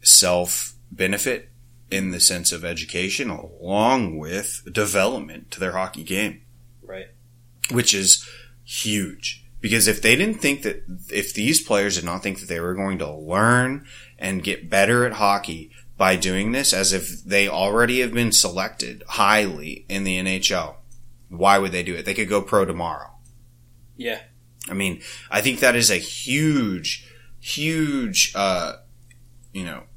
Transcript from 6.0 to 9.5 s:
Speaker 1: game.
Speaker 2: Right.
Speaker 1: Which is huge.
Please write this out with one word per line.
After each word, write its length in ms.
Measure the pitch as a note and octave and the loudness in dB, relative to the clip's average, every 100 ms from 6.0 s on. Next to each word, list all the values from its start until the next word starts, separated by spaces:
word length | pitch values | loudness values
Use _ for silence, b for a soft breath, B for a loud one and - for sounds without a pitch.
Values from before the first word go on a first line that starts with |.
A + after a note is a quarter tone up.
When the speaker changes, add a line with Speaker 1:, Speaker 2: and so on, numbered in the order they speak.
Speaker 1:
game. 380 | D#2+ F#2 G#2 - - - - - | -6 -2 -2 -6 -20 -20 -20 -20
Speaker 2:
Right. 260 | - F#2+ F#2+ - - - - - - | -16 -16 -16 -20 -20 -20 -20 -10 -2
Speaker 1:
Which 220 | B2 A#2+ | 2 2
is 320 | G2 F#2+ - B B B B | 2 4 4 B B B B
huge. 800 | - - A2 G#2 F#2+ - - - - | -10 -6 -2 -2 -2 -6 -10 -10 -16